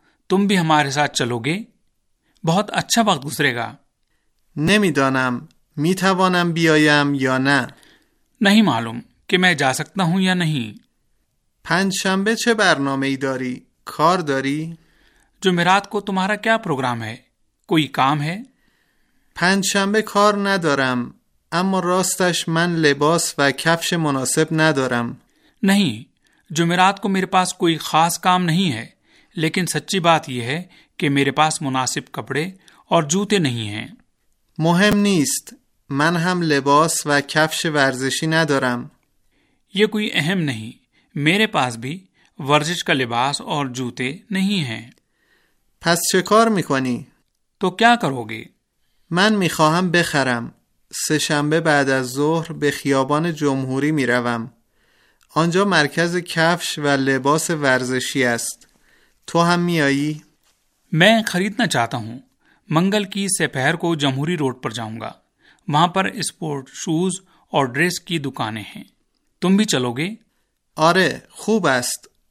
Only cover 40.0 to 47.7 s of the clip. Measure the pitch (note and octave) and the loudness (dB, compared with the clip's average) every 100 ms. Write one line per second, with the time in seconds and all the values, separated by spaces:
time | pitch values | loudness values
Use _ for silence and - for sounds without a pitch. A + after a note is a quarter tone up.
40 | G#3+ - D3+ G3 D3+ A2+ A2 - _ _ | -2 -2 0 0 -2 -4 -10 -16 _ _
41 | _ - D3 G3 A3 F#3+ B2+ A2+ B2+ F#3 | _ -4 0 2 0 0 -2 -4 -10 -12
42 | - _ _ - C#3 D3 D3+ E3+ - D3 | -16 _ _ -10 0 2 2 -4 -2 0
43 | A#2+ A#2 C3 C#3 - D#3 C3+ B2 B2 A#2 | 0 0 -2 -2 -4 -4 -4 -6 -8 -6
44 | B2+ E3+ - F#3+ F#3+ G3+ C3 A2 A#2 - | -8 -8 -6 -2 0 0 -4 -8 -12 -20
45 | _ _ _ _ _ _ _ _ E3 E3+ | _ _ _ _ _ _ _ _ 0 0
46 | - F#3+ F3 G#3+ A3+ G3+ - C3+ C3 A#2 | 2 0 4 4 4 2 0 -2 -2 -4
47 | - _ _ _ _ _ F#3 | -8 _ _ _ _ _ -4